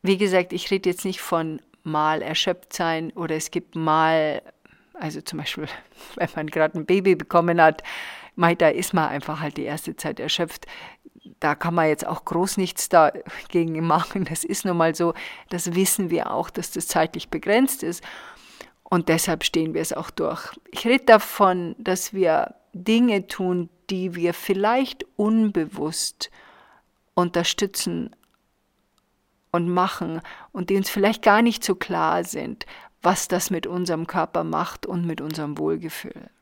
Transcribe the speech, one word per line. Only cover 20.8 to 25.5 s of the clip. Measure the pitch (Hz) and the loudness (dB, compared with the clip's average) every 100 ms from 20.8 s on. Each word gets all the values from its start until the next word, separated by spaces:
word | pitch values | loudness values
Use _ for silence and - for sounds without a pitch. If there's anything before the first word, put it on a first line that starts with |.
| 233 | 2
rede | 262 - | 4 8
davon, | 220 - - 196 180 170 - | 8 6 2 4 4 -2 -6
dass | 220 185 - | -2 -2 -2
wir | 190 175 156 - - _ | 2 4 4 0 -6 _
Dinge | 180 185 226 247 202 190 | -8 2 4 4 2 -2
tun, | - 185 180 170 _ - | -4 -2 0 -4 _ -8
die | 190 185 175 | -4 -4 -2
wir | 170 | -2
vielleicht | 170 - 190 208 247 269 - - - | -2 -2 0 2 2 0 -6 -14 -2
unbewusst | 208 226 214 | 2 4 2